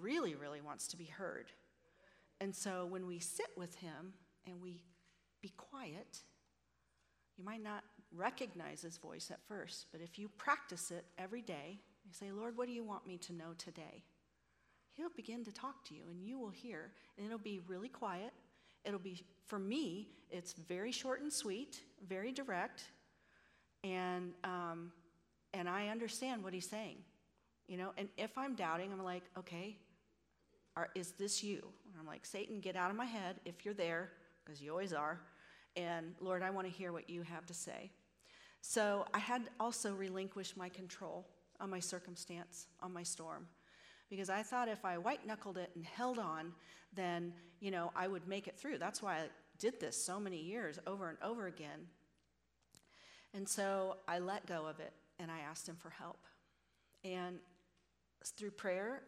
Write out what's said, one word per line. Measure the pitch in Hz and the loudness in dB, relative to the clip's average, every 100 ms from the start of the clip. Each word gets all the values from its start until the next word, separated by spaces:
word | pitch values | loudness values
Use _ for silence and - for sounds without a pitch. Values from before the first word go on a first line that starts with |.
really, | 190 330 233 143 | 2 4 4 2
really | 143 147 | -2 -4
wants | 147 131 - | -6 -4 -4
to | 170 | -4
be | 165 | -8
heard. | 175 180 139 - - - _ _ - - - - - | -4 -2 -2 -6 -14 -20 _ _ -20 -20 -20 -14 -2
And | 196 185 | 0 0
so | 202 185 175 | 0 2 2
when | 185 180 | 0 0
we | 170 | -2
sit | - - 440 - | 0 0 0 -2
with | 175 - | -6 -6
him | 175 143 180 190 - _ - | -8 -6 -8 -12 -18 _ -12
and | 180 | -8
we | 180 175 - - - - _ _ | -8 -10 -12 -20 -20 -20 _ _
be | 202 - | -12 -12
quiet, | - 277 208 165 - - - - _ _ _ _ _ _ _ _ _ - | -12 -8 -6 -6 -8 -12 -14 -20 _ _ _ _ _ _ _ _ _ -10
you | |
might | 185 226 | -6 -4
not | 208 208 - - - 170 | -2 -4 -6 -14 -12 2
recognize | 202 - 240 170 147 151 | 2 4 -2 -2 -6 -6
his | 170 170 | -6 -8
voice | 160 165 - | -8 -6 -6
at | - - | -6 -6
first, | 208 170 - - | -6 -4 -6 -8
but | 156 | -10
if | 170 208 | -8 -6
you | 208 - | -8 0
practice | - 285 - 175 - | 6 6 4 -4 -4
it | 175 - - | -4 -6 -6
every | 190 240 | -4 -4
day, | 226 156 151 202 - - 202 | -4 -4 -4 -10 -14 -20 -16
you | |
say, | 170 202 | -10 -6
"Lord, | 202 233 233 | -4 -2 0
what | 247 | 0
do | |
you | 240 | 0
want | 220 196 185 | -2 -4 -4
me | 175 | -8
to | - | -6
know | 170 165 165 | -6 -6 -8
today?" | - 165 151 - - _ _ _ _ _ _ _ _ | -8 -8 -10 -12 -18 _ _ _ _ _ _ _ _
He'll | - 339 | -4 -4
begin | 339 226 233 | -4 -4 -4
to | 214 | -4
talk | 208 269 269 - | -4 -4 -4 -10
to | 156 | -10
you, | 170 | -8
and | 175 | -6
you | 202 262 | -4 -2
will | 220 | -2
hear, | 185 240 165 156 - - - | -4 -6 -4 -6 -10 -16 -8
and | 208 | -4
it'll | 226 | -2
be | 214 196 175 | -2 -2 -2
really | 185 240 | -2 -4
quiet. | - 214 180 190 - - - - - 202 | -2 0 0 -2 -8 -18 -20 -20 -6 0
It'll | 202 | 0
be, | 190 175 - - - | 0 -6 -10 -16 -2
for | 202 | 0
me, | 196 269 247 180 - - - | 2 4 4 0 -4 -10 -6
it's | 180 175 | -6 -4
very | - 160 180 226 | -6 -2 0 2
short | 240 262 262 | 2 2 2
and | 294 | 2
sweet, | - 220 196 285 - - - 190 | 2 2 0 -2 -8 -12 -12 -2
very | 190 220 | 0 0
direct, | 262 262 180 240 - - - - - - - - - _ _ 196 | 0 2 4 4 0 -12 -14 -20 -20 -20 -20 -20 -20 _ _ 0
and, | 185 180 180 180 175 | 4 4 4 0 -2
um, | 180 180 170 165 170 - - - _ _ _ | 0 0 0 0 -4 -10 -20 -20 _ _ _
and | 196 175 | 0 2
I | 190 208 | 4 4
understand | 226 226 - 262 254 | 2 0 0 0 0
what | 190 | 0
he's | 185 175 | -2 -2
saying, | 214 202 - - - _ _ _ _ - | -2 -4 -6 -14 -20 _ _ _ _ -6
you | 180 | -2
know? | 190 - | 0 0
And | 202 - | -4 -2
if | 220 262 | -2 0
I'm | 269 247 | 0 2
doubting, | 170 165 190 | 4 4 2
I'm | 190 | 0
like, | 185 180 180 185 | 0 0 -2 -8
"Okay, | 180 170 196 208 - - _ _ _ _ _ - - - | -6 -4 -4 -6 -14 -20 _ _ _ _ _ -20 -6 0
are, | 170 185 | 2 2
is | 175 | -2
this | - 202 - | 0 4 4
you?" | 208 196 - 196 - | 4 0 -2 -12 -14
And | 170 | -10
I'm | 156 | -8
like, | 151 - | -6 -4
"Satan, | 196 208 214 | -2 -2 -2
get | 190 185 | 0 4
out | 180 | 6
of | 208 | 4
my | 247 | 2
head | 226 185 185 - | 2 0 -2 -6
if | 170 | -4
you're | 208 202 | -2 2
there, | 170 165 175 - - - | 4 4 2 -6 -20 -18
'cause | - 143 | -12 -8
you | 143 | -2
always | 170 196 | 0 2
are. | 156 151 170 - - - - - 180 | 4 4 2 -4 -18 -20 -20 -6 0
And | 175 170 165 180 | 2 2 0 -2
Lord, | 185 180 | 2 4
I | 185 | 4
wanna | 196 185 | 4 0
hear | 180 180 | 0 -2
what | 165 - | -2 -2
you | 170 | -4
have | 170 165 170 | -2 -4 -6
to | |
say." | 170 - - 196 - - _ - - - - | -6 -4 -4 -8 -12 -20 _ -20 -20 -20 -10
So | - 233 208 202 - | 2 8 8 8 6
I | 214 | 4
had | 208 247 226 - | 6 4 2 2
also | 226 233 214 | 4 4 2
relinquished | 196 190 190 190 196 185 190 | 2 2 2 0 -2 -4 -4
my | 180 | -6
control | 185 180 - 175 175 185 - - - | -6 -8 -6 -4 -4 -6 -14 -16 -6
on | 196 | -2
my | 185 | 0
circumstance, | 175 180 180 175 - 175 175 - - - | 2 0 -2 -8 -6 -6 -6 -10 -12 -6
on | 185 | -4
my | 180 | -2
storm, | 175 - 165 151 170 - - - - - - | 0 0 -2 -4 -8 -14 -20 -20 -20 -18 -6
because | 196 190 | -2 4
I | 196 | 4
thought | 214 247 233 | 4 4 4
if | 208 | 4
I | 190 175 | 2 4
white-knuckled | 208 285 202 214 202 185 | 4 2 0 -4 -2 -2
it | 175 170 | -2 -4
and | 165 | -6
held | - 247 240 | 2 2 4
on, | 185 160 165 175 - - - | 2 2 -2 -6 -14 -18 -8
then, | 185 180 175 175 170 - - | 0 4 4 2 -4 -12 -4
you | 196 | 0
know, | 180 170 - | 4 4 4
I | 185 | 4
would | 185 170 | 2 0
make | 196 196 | -2 -2
it | - | -4
through. | 277 156 | -2 2
That's | 175 - | 2 2
why | 202 160 | 2 2
I | 156 - - - | 2 -4 -16 2
did | 220 254 | 2 4
this | 143 - | 0 2
so | - 190 | 2 2
many | 202 170 | 0 0
years | 165 226 180 156 - | -2 0 0 -2 -2
over | 196 175 | 0 0
and | 160 | 0
over | 202 233 190 | 0 0 0
again. | 170 151 151 175 - - _ _ _ _ _ _ - - - - - - | -2 -4 -6 -8 -16 -20 _ _ _ _ _ _ -20 -20 -20 -20 -20 -10
And | 196 196 | -4 0
so | - 196 196 190 190 - | 4 6 6 4 2 2
I | 175 | 2
let | 180 208 - | 4 0 0
go | 170 156 | 0 0
of | 156 | -2
it, | 156 - - - | -6 -10 -16 -8
and | 165 | -4
I | 165 | -2
asked | 147 165 - | -4 -4 -6
him | 170 | -6
for | 165 | -8
help. | - 160 - - - - _ _ _ _ - | -8 -8 -8 -14 -20 -20 _ _ _ _ -8
And | 190 180 180 180 - - - _ _ _ _ - | -2 0 0 -2 -10 -20 -20 _ _ _ _ -8
s-, | - | -6
through | - 208 | -2 -4
prayer, | 202 202 185 214 269 | 0 4 4 4 0